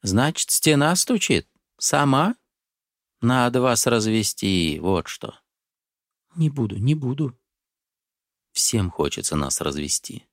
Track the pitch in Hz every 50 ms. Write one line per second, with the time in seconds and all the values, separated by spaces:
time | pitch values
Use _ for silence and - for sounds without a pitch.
0 | - 98 95 107 131 151 165 - - - - - - 156 151 143 143 156 175 180
1 | - - 254 202 - - 143 85 - _ _ _ _ _ _ _ - - - 143
2 | 143 143 135 135 160 202 247 _ _ _ _ _ _ _ _ _ _ _ _ _
3 | _ _ _ _ - 117 127 127 123 120 120 127 123 131 120 113 - 131 120 117
4 | 107 110 110 113 107 - - - - 98 95 90 85 80 73 78 80 92 95 85
5 | 78 - - - - - - _ _ _ _ _ _ _ _ _ _ _ _ _
6 | _ _ _ _ _ _ _ 170 160 151 139 143 117 107 98 101 101 131 151 156
7 | 139 123 131 143 156 131 110 _ _ _ _ _ _ _ _ _ _ _ _ _
8 | _ _ _ _ _ _ _ _ _ _ _ - - - - 113 98 87 - -
9 | 76 71 - - - - 78 76 73 67 - - - 78 69 73 73 73 - -
10 | - - - - _ _